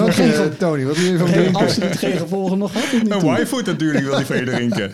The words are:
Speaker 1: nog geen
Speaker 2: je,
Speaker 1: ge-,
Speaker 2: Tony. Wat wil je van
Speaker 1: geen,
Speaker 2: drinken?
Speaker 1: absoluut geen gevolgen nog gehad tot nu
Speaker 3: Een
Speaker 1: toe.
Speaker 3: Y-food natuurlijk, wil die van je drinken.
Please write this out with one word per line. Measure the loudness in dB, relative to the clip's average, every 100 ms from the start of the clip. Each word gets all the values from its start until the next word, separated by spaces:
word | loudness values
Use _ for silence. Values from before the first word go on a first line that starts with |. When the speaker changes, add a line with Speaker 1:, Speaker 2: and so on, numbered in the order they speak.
| 2
Speaker 1:
nog | 4
geen | 4
Speaker 2:
je, |
Speaker 1:
ge-, | 4 0 0
Speaker 2:
Tony. | -2 0 -2
Wat | 0
wil | 2
je | 2
van | 2
Speaker 1:
geen, | 4
Speaker 2:
drinken? | 4 2
Speaker 1:
absoluut | 0 0 -2 -2
geen | -2 -2
gevolgen | -2 -4 -2 -2
nog | -2
gehad | -4 -2
tot | 0
nu | 0
Speaker 3:
Een | 2
Speaker 1:
toe. | 2 2
Speaker 3:
Y-food | 0 -2 -2
natuurlijk, | -2 0 0 0
wil | -2
die | -2
van | -2
je | -2
drinken. | -2 -2 -2 -4